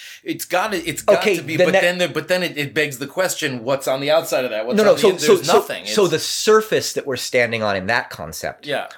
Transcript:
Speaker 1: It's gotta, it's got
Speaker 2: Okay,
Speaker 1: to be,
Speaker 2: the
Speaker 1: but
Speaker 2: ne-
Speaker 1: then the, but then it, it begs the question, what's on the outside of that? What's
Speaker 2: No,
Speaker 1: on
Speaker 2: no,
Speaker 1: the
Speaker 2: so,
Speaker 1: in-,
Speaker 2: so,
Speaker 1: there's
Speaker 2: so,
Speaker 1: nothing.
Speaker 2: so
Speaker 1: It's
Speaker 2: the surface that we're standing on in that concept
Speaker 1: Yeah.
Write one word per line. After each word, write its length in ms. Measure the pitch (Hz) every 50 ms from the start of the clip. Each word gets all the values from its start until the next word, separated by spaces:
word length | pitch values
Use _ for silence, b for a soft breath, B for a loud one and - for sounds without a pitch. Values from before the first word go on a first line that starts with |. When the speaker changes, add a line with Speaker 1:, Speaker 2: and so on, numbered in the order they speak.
| B B B B B
Speaker 1:
It's 200 | 170 160 143 -
gotta, 320 | - 170 180 202 220 202 175 - 165
it's 140 | 147 - -
got 160 | - 202 170
Speaker 2:
Okay, 180 | 185 208 190
Speaker 1:
to 60 | 165 156
be, 140 | 143 165
Speaker 2:
the 80 | 165 180
Speaker 1:
but 100 | 175 185
Speaker 2:
ne- 60 | 190
Speaker 1:
then 180 | 175 175 180 180
the, 100 | 180 156
but 180 | 127 156 147
then 160 | 151 180 180 180
it, 160 | 156 123 143
it 160 | 143 127 107
begs 240 | 160 151 143 135 120
the 80 | 143
question, 560 | 135 - 180 190 175 - - 156 139 131 120 110
what's 240 | 123 139 135 -
on 140 | 147 131 135
the 100 | 139 143
outside 340 | 151 165 - - 170 139 127
of 60 | 123
that? 160 | 110 107 113
What's 100 | 120 220
Speaker 2:
No, 60 | 202 214
Speaker 1:
on 40 | 202
Speaker 2:
no, 60 | 170
Speaker 1:
the 60 | -
Speaker 2:
so, 100 | - 202
Speaker 1:
in-, 80 | 185 170
Speaker 2:
so, 140 | - - 202
Speaker 1:
there's 100 | 175 131
Speaker 2:
so, 80 | 151 180
Speaker 1:
nothing. 320 | 208 - - - - -
Speaker 2:
so 160 | 104 107 214 196
Speaker 1:
It's 80 | 160
Speaker 2:
the 80 | 151 151
surface 760 | - - - - - 220 214 220 214 - 165 139 - - -
that 120 | 135 -
we're 100 | 143 127
standing 460 | 120 - - - 123 120 113 113 113 107
on 140 | 104 98
in 100 | 95 92
that 240 | 98 117 123 - -
concept 560 | - - 85 78 78 - - 76 - - -
Speaker 1:
Yeah. 220 | 147 139 113 92 - B